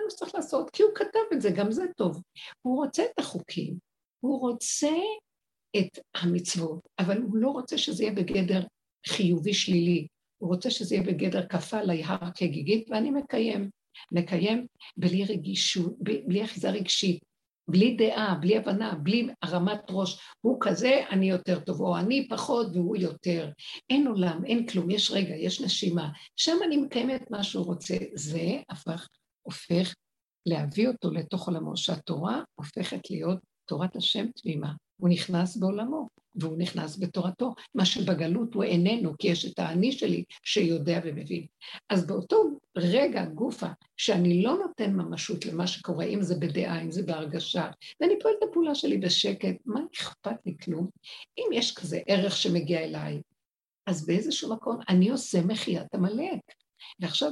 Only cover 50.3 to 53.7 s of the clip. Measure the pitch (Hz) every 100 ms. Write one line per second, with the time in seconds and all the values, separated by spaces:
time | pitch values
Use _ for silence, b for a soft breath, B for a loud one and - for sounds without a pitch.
50.3 | 226 190 151 - 160 185 - B B B
51.3 | - 466 233 - - 156 - - 196 196
52.3 | - 196 170 156 170 160 151 151 147 -
53.3 | _ _ _ _